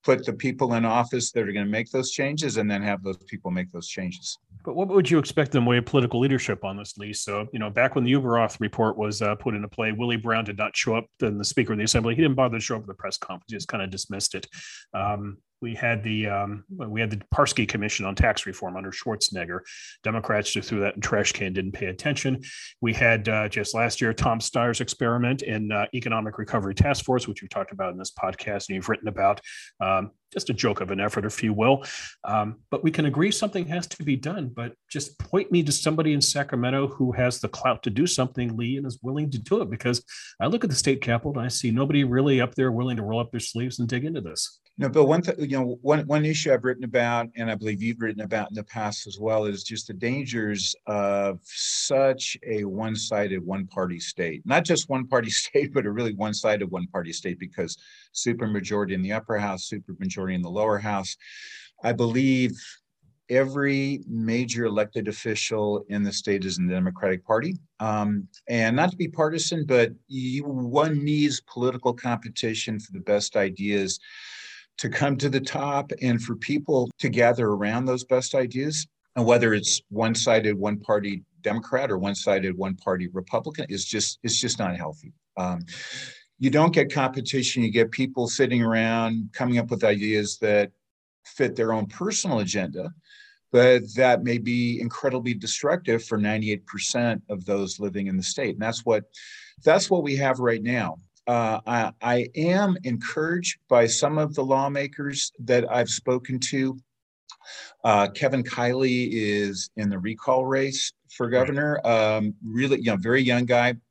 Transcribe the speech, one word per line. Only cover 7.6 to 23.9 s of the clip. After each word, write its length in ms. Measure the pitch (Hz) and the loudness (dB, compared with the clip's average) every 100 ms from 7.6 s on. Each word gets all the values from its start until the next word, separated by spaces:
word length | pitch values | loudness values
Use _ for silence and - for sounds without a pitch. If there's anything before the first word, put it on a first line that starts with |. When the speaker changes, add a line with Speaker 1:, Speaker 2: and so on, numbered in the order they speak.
Speaker 2:
know, 100 | 104 | -2
back 240 | 104 127 | 2 2
when 80 | 139 | 4
the 100 | 123 | 4
Uberoth 460 | 139 127 117 110 - | 4 4 4 2 0
report 380 | 107 - 110 104 | -4 2 2 2
was, 260 | 107 101 | -4 0
uh, 140 | 104 104 | -2 0
put 180 | 120 | -2
into 140 | 107 104 | -4 -6
play, 240 | - 110 | -4 -2
Willie 240 | 107 120 117 | 0 -2 0
Brown 280 | 113 113 | 0 -2
did 140 | 107 101 | -2 -4
not 180 | 107 - | -2 0
show 200 | - 110 | 0 0
up, 100 | 98 _ | -2 _
then 180 | 117 104 | -2 0
the 60 | |
Speaker 280 | 101 - 113 | 0 0 0
of 60 | 107 | 0
the 60 | |
Assembly, 320 | 107 120 113 117 | 2 2 2 4
he 60 | |
didn't 120 | 160 131 | 4 4
bother 220 | 127 113 | 2 0
to 20 | |
show 100 | - | -4
up 80 | 113 | -6
at 60 | 101 | -8
the 60 | |
press 220 | 95 98 - | -10 -8 -8
conference. 280 | - 90 - | -10 -12 -10
He 80 | |
just 140 | 104 - | -10 -8
kinda 180 | 107 95 | -6 -6
dismissed 480 | 95 - 98 - | -8 -8 -4 -4
it. 140 | 95 - 85 - - - | -6 -12 -18 -18 -18 -10
Um, 460 | 104 101 101 101 98 _ _ | -4 -2 -4 -6 -12 _ _
we 160 | 120 110 | -10 -4
had 260 | 120 113 | -2 0
the, 240 | 110 107 107 | -2 -2 -2
um, 380 | 101 101 104 - 190 | -2 -4 -8 -12 -10
we 240 | 113 107 | -6 -2
had 80 | 113 | -2
the 140 | 107 - | -4 -2
Parsky 360 | - 143 - 107 | 2 4 2 -2
Commission 360 | 107 104 - | -2 -4 -2
on 120 | 98 95 | -4 2
tax 300 | 120 104 101 | 2 2 -6
reform 300 | 92 92 95 | -10 -8 -8
under 140 | 95 | -10
Schwarzenegger. 720 | - - 107 - 95 85 87 - - - - | -8 -6 -2 -2 -2 -6 -8 -10 -20 -20 -8
Democrats 500 | 113 113 - 107 104 | -4 -4 0 0 0
just 160 | 107 - | -4 -2
threw 120 | 107 | -2
that 140 | 98 | -2
in 60 | - | -2
the 60 | - | 0
trash 240 | 107 101 | 0 0
can, 220 | - 98 | -2 -4
didn't 180 | 95 92 | -2 -4
pay 160 | - 92 | -4 -6
attention. 560 | 92 147 135 135 131 - - - _ | -4 -4 -2 -2 -4 -6 -16 -18 _
We 120 | 117 | -2
had, 360 | 110 120 113 107 | 4 4 4 2
uh, 200 | 107 107 | 0 0
just 240 | 107 101 | -4 -4
last 280 | 113 117 | 0 -2